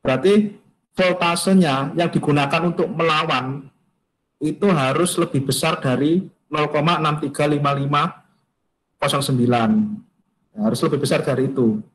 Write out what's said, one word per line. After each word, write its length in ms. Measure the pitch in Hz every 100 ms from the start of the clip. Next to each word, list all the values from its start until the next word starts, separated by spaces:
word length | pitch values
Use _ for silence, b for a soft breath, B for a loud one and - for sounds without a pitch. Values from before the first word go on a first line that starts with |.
Berarti 560 | - 131 180 208 208 - _ _ _ -
voltasenya 960 | 185 180 170 175 - 190 170 135 135 165
yang 100 | 165
digunakan 540 | 160 147 147 139 165
untuk 240 | 170 165 170
melawan 800 | 151 165 156 160 135 127 139 - _ _ _ _ _ _ _
itu 320 | 151 - 202
harus 480 | 165 131 139 180 -
lebih 320 | 170 135 139
besar 320 | 123 - -
dari 400 | 135 123 147 170 190 _ _
nol 240 | 151 147
koma 260 | 151 151 170
enam 160 | 156 151
tiga 320 | 143 - 147
lima 240 | 147 143
lima 500 | 139 139 147 165 - _ _ _ _ _ _ _ _
kosong 240 | 139 143 135
sembilan. 440 | 127 120 120 113 107 104 104 - _ _ _ _
Ya, 160 | - 107
harus 80 | 117 160
lebih 160 | 143
besar 180 | 135 160 -
dari 240 | 131 131
itu. 320 | 135 120 107 -